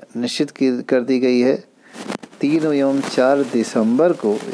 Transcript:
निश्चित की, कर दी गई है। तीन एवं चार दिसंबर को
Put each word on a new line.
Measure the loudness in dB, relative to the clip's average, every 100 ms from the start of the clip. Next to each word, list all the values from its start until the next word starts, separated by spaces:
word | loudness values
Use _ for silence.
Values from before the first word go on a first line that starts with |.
| -10 -8
निश्चित | -6 -4 -6
की, | 0 0 0
कर | 0 0
दी | 2 0
गई | 2 2
है। | 2 0 -6 _ -20 -16 -12 -12 -14 -6
तीन | -2 0 0
एवं | 0 0 0
चार | -2 0 2 2
दिसंबर | 0 -2 0 0 2 2 2
को | 2 -2 -2 -2